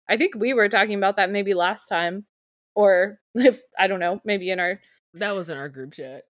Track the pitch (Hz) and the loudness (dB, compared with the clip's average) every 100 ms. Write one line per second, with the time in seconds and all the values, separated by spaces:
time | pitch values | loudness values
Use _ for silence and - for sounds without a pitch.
0 | - 214 359 226 233 254 208 208 214 202 | -4 0 0 0 0 2 4 4 2 2
1 | 196 202 185 202 196 185 175 - - 170 | 0 2 0 0 -2 0 0 -2 -4 -4
2 | 170 190 - _ _ _ _ 208 202 180 | -2 -6 -12 _ _ _ _ 2 4 4
3 | 202 208 _ 233 254 247 - - 190 190 | 2 -4 _ 2 2 2 -6 -2 0 0
4 | 175 196 214 196 180 185 180 196 _ _ | -2 -2 -2 -4 -2 -2 -2 -4 _ _
5 | _ 165 208 196 170 143 143 135 135 156 | _ -8 -6 -4 -6 -10 -10 -12 -14 -14
6 | 131 139 - | -16 -16 -10